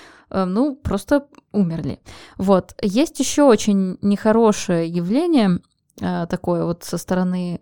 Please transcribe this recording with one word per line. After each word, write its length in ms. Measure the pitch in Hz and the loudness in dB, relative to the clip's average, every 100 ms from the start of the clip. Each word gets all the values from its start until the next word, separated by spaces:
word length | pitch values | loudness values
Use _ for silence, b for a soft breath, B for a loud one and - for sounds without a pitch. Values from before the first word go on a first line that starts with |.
| B B B | B B B
э, 140 | 190 185 | -4 -2
ну, 300 | 196 294 262 | 0 -2 -2
просто 520 | - 196 - 285 285 _ _ | -6 -6 0 -2 -2 _ _
умерли. 460 | 208 175 165 147 - B B B - | -2 -2 -2 -8 -10 B B B -4
Вот. 380 | 190 190 180 - | 2 2 2 -4
Есть 380 | 214 202 254 - | -2 0 0 -2
еще 260 | 262 - 285 | -2 4 6
очень 500 | 214 - 196 185 - | 4 4 0 0 -2
нехорошее 880 | 202 202 220 220 226 208 - 170 165 | 0 0 2 4 4 2 -2 -2 -2
явление, 720 | 175 175 247 349 302 202 175 - _ _ _ | -2 -2 0 2 2 2 0 -4 _ _ _
э, 240 | 185 175 170 | -6 -4 -4
такое 360 | 175 - 170 165 | -6 -2 -2 -2
вот 180 | 170 | -6
со 140 | - 175 | -8 -8
стороны, 640 | - 185 180 180 175 175 | -4 -2 -2 -2 -4 -8